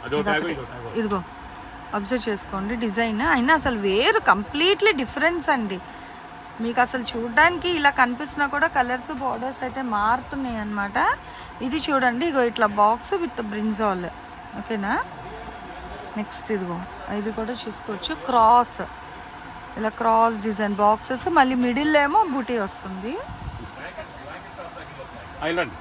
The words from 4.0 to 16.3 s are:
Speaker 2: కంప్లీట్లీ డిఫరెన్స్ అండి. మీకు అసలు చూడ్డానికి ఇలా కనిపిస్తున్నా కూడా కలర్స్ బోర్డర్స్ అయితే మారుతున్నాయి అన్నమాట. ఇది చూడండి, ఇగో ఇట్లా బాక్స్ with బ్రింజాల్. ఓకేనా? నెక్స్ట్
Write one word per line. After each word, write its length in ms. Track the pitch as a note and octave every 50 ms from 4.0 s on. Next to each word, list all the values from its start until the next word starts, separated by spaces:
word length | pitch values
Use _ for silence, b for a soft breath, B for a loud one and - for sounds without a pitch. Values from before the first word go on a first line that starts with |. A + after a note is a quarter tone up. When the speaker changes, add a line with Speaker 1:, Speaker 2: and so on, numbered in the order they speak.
| C4+ G4 A4 G#4+ - -
Speaker 2:
కంప్లీట్లీ 600 | F#3 G3+ G#3 - - D4 E4 F#4 G4+ - G4+ A4 F#4 C#4
డిఫరెన్స్ 480 | B3+ - - C#4+ D4 E4 F4 E4+ C#4 - C#4+
అండి. 220 | B3 A3 G3 F#3+ F3+ B B B B B B B B B - - - - - - -
మీకు 200 | A3+ A#3 A#3 B3 B3
అసలు 180 | - - B3+ A#3 -
చూడ్డానికి 560 | - A#3 A3+ A#3+ A3+ D4 D#4 F4 F4+ D#4+ - F4+ F4 D#4
ఇలా 100 | D4 C#4+
కనిపిస్తున్నా 560 | C#4 C#4 B3+ A#3+ B3 A#3+ D4+ C#4+ - D4 C#4+
కూడా 200 | C#4 C#4+ C#4+ D#4 E4 - C#4+
కలర్స్ 320 | B3 A#3+ B3+ B3+ B3 - D#4 B3
బోర్డర్స్ 400 | - B3+ A#3 A3+ A#3+ C4 C4 - C4
అయితే 160 | B3+ B3 C4+ C4 A#3+ G#3+
మారుతున్నాయి 600 | G3+ G#3 A3 A#3+ B3+ B3 - D4 C#4 C4 B3 A#3 A3 G#3
అన్నమాట. 340 | G#3 G#3 G3+ G3+ G3+ G3+ B3 D#4 - C5+ - B B B B B B B - -
ఇది 120 | C4 B3+ D#4+ - -
చూడండి, 380 | C#4+ C4+ B3+ B3 A#3 B3 E4 E4+
ఇగో 120 | C#4 C4+ A#3+ A#3+
ఇట్లా 140 | - - A3 G#3 G3+ G#3
బాక్స్ 340 | G#3 G#3 A3+ A3+ - - G4+ F4+
with 160 | E4+ B3+ - - A3+ G#3
బ్రింజాల్. 560 | G#3 G#3+ G#3+ A3 G#3 G3 A3 G#3 F#3 F3+ F3+ E3 - - - - - - - - - G3+
ఓకేనా? 340 | G3+ - A3+ G#3 G3 G3+ B3+ F#4+ C5 - - - - - - - - - - - - - - - - - - - - - - G#3+
నెక్స్ట్ 300 | G#3 -